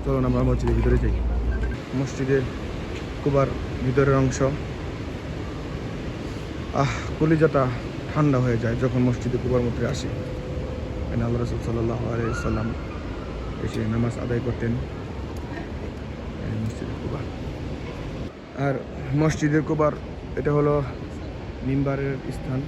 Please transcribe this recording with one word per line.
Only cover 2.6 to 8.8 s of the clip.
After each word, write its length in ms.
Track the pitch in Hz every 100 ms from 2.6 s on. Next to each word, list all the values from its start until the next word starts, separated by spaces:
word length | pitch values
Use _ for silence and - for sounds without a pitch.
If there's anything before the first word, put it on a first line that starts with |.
| - - - - - -
কুবার 220 | - 139 131 - - - 127
ভিতরের 300 | 127 139 135
অংশ। 260 | 131 127 135 151 - - - - - - - - - - - - - - - - - - - - -
আহ, 120 | - 139 - - -
কলিজাটা 460 | 156 160 156 139 127 120 - - -
ঠান্ডা 240 | 156 151 127
হয়ে 180 | 123 113
যায় 180 | 117
যখন 260 | 120